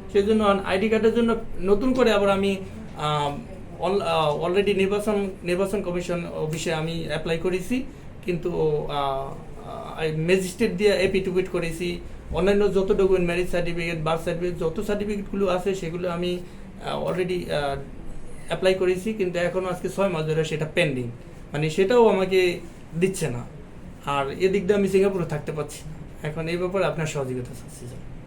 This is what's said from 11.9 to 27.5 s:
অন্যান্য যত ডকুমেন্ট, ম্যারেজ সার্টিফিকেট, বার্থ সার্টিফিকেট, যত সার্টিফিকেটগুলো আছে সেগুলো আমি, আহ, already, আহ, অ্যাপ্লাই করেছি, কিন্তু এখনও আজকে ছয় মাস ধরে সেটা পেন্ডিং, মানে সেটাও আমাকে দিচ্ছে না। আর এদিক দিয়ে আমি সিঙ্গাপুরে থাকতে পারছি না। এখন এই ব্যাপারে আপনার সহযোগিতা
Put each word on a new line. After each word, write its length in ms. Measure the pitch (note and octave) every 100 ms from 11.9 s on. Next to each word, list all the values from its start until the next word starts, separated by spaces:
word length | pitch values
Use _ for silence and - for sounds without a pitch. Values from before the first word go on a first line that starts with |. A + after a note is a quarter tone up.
| E3+ - - -
অন্যান্য 420 | D#3 F#3 G3+ G3+
যত 160 | F#3 F#3+
ডকুমেন্ট, 340 | G3+ F#3 F#3 F3
ম্যারেজ 240 | E3+ F3+
সার্টিফিকেট, 500 | F3+ E3+ E3+ E3+ E3
বার্থ 180 | D#3 E3 -
সার্টিফিকেট, 340 | E3+ F3 E3+
যত 180 | E3 -
সার্টিফিকেটগুলো 680 | G#3 G3+ G#3 G3+ F#3+ G3 G3
আছে 280 | F3+ G3 F#3
সেগুলো 340 | E3+ F3 F3+
আমি, 300 | E3+ F3 F3+
আহ, 680 | F3+ - - - C#3+ D3 D3+
already, 320 | E3 F3+ F3+ -
আহ, 240 | D#3 C#3+ C#3 C3 - - - - - -
অ্যাপ্লাই 260 | D#3+ F#3
করেছি, 400 | F#3+ F#3 F3+ A3
কিন্তু 260 | G#3+ F3+ E3+
এখনও 280 | F3 F#3 F#3
আজকে 200 | F#3 F#3
ছয় 200 | - G3
মাস 160 | E3 D#3
ধরে 180 | D#3
সেটা 240 | D#3 D#3 D#3 -
পেন্ডিং, 320 | D#3+ B2+ A#2+ - - - -
মানে 160 | C#3+ D#3
সেটাও 380 | D#3 F#3+ B3 A3
আমাকে 520 | G3 F#3 F#3 F3+ F3 - - - D#3
দিচ্ছে 300 | F#3 F#3 D3+
না। 120 | A#2+ B2 - - - - - -
আর 200 | C#3+ C#3
এদিক 320 | - F#3+ G3 F3+
দিয়ে 100 | G#3
আমি 80 | G3
সিঙ্গাপুরে 380 | F#3+ G3 F#3+ D#3
থাকতে 260 | D3+ D#3
পারছি 280 | D3+ D3 - -
না। 420 | - - - D#3
এখন 200 | D#3+ D#3+
এই 100 | F3
ব্যাপারে 280 | F3+ F#3+ E3
আপনার 220 | D3 D#3
সহযোগিতা 440 | D3 B2+ B2+ B2